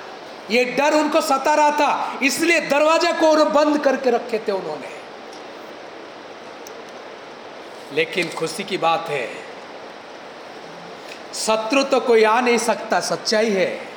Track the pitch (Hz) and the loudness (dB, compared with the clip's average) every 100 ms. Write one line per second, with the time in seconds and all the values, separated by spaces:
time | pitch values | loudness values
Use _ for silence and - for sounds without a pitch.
0 | - - - - - 233 247 262 294 302 | -14 -14 -14 -14 0 2 2 2 4 4
1 | 302 320 - 269 302 302 294 294 285 - | 4 2 2 2 4 4 4 4 2 2
2 | - - 269 - 330 330 302 277 302 330 | -2 0 0 2 4 2 4 4 6 4
3 | 339 330 320 311 302 294 302 294 277 262 | 2 4 4 6 6 4 4 4 2 2
4 | 247 233 - 214 214 196 170 147 - - | 2 0 0 -4 -2 -2 -4 -8 -10 -14
5 | - - - - - - - - - - | -16 -16 -16 -16 -16 -16 -16 -16 -16 -16
6 | - - - - - - - - - - | -16 -16 -16 -16 -16 -16 -16 -16 -16 -16
7 | - - - - - - - - - 139 | -16 -16 -16 -18 -16 -16 -16 -16 -4 0
8 | 165 185 170 - 160 - 196 180 160 160 | 0 0 -2 -2 -4 -4 -4 0 2 2
9 | - 143 110 - - - - - - - | 0 -4 -4 -8 -14 -14 -16 -16 -16 -16
10 | - - - - - - - - - - | -18 -18 -16 -16 -16 -16 -16 -16 -16 -16
11 | - - - - - 220 220 269 269 262 | -16 -16 -12 -4 0 2 4 2 4 2
12 | 233 226 214 226 240 233 233 208 - 185 | 6 6 6 6 4 2 2 0 0 0
13 | - 170 - 214 226 190 147 - - | 0 -2 0 2 2 2 0 -2 -10